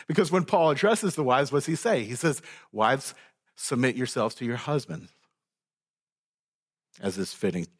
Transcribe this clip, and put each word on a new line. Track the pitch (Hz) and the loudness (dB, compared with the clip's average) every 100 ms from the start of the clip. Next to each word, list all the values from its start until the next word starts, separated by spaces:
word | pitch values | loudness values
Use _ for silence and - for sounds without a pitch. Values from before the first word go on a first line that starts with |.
| - | -2
Because | 165 175 | 0 2
when | 180 - | 2 2
Paul | 196 160 | 4 4
addresses | 143 202 226 202 156 | 4 2 2 0 0
the | |
wives, | 135 127 143 | 2 2 2
what's | 143 135 | 0 0
he | 160 | -2
say? | 233 185 | 0 0
He | 107 123 | -2 -2
says, | 165 131 - - - | -2 -2 -6 -20 -14
"Wives, | 107 110 135 - - - _ _ - | 0 2 2 -2 -12 -20 _ _ -12
submit | - 127 127 117 | -6 0 0 0
yourselves | 127 - 110 - | -4 -2 -4 -4
to | 117 | -6
your | 120 | -6
husband, | - 147 - 82 73 _ _ _ _ _ _ _ _ _ _ _ _ _ _ _ _ _ _ - | -4 -4 -4 -10 -14 _ _ _ _ _ _ _ _ _ _ _ _ _ _ _ _ _ _ -10
as | 95 92 | -8 -6
is | 92 | -8
fitting | - 101 87 85 _ | -4 -4 -4 -6 _